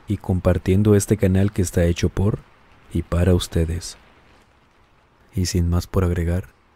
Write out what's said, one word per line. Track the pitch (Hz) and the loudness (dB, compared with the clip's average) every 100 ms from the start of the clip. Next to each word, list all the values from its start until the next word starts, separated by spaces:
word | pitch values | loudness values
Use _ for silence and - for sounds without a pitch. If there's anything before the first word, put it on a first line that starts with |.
| - | -8
y | 101 | -6
compartiendo | - 90 92 85 - 95 107 101 | -2 0 0 0 2 2 4 4
este | - 107 | 2 0
canal | 95 95 98 | 2 2 0
que | - | -2
está | 87 90 85 | -2 0 0
hecho | 85 87 | 0 -2
por | - 101 143 - _ _ _ - | -2 -2 -4 -12 _ _ _ -8
y | 85 | -8
para | - 85 90 | -4 0 2
ustedes. | 90 - 87 80 85 - - _ _ _ _ _ _ _ _ _ _ _ _ _ | 2 0 -2 -2 -4 -10 -18 _ _ _ _ _ _ _ _ _ _ _ _ _
Y | - 87 | -4 -2
sin | 90 85 | 0 0
más | 87 - | 0 -2
por | 98 87 | -2 0
agregar, | 87 85 90 - _ _ | -2 -2 -4 -6 _ _